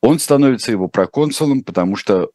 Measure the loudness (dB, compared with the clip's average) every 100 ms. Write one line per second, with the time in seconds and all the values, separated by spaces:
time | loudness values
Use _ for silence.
0 | 4 2 2 2 4 2 -2 -4 -2 0
1 | -2 0 -2 -2 -2 -2 -2 -2 -2 -4
2 | 0 0 0